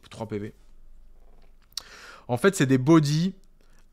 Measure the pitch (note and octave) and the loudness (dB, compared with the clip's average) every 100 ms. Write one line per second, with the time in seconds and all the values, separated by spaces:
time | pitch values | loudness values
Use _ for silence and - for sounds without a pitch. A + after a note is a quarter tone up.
0 | - - A2 G#2 G#2+ - - - - - | -18 -14 -10 -10 -10 -16 -20 -20 -20 -20
1 | - - - - - - _ - - - | -20 -20 -20 -20 -20 -20 _ -20 -18 -20
2 | - - - A#2+ G3 F#3+ C3+ C3 C3 E3 | -20 -16 -6 0 0 2 2 2 4 4
3 | C#3+ D3+ F#3 - - _ - - - | 2 -2 -4 -8 -20 _ -20 -20 -8